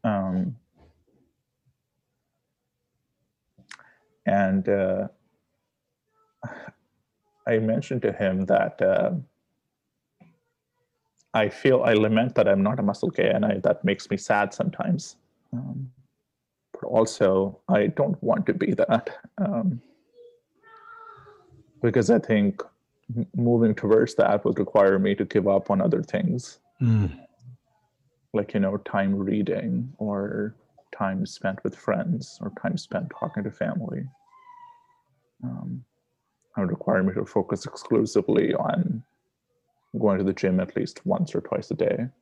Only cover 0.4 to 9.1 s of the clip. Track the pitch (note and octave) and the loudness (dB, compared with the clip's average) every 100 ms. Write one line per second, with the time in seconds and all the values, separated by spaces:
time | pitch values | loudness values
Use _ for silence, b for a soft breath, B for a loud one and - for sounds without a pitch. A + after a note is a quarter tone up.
0.4 | - B2 _ _ - _ _ _ _ _ | -4 -8 _ _ -20 _ _ _ _ _
1.4 | _ _ _ _ _ _ _ _ _ _ | _ _ _ _ _ _ _ _ _ _
2.4 | _ _ _ _ _ _ _ _ _ _ | _ _ _ _ _ _ _ _ _ _
3.4 | _ _ _ - b b _ _ - G2+ | _ _ _ -20 b b _ _ 0 2
4.4 | G2 F#2+ F#2 G2 F#2+ F#2+ G2 _ _ _ | 2 0 0 0 0 -2 -4 _ _ _
5.4 | _ _ _ _ _ _ _ _ _ _ | _ _ _ _ _ _ _ _ _ _
6.4 | - B B _ _ _ _ _ _ _ | -16 B B _ _ _ _ _ _ _
7.4 | - A2+ A2 A2+ - B2+ A2 G2 G2 F#2 | -2 0 2 -2 -2 -2 -2 0 0 0
8.4 | F#2+ - - - F#2+ F#2+ - | 2 2 2 0 2 2 2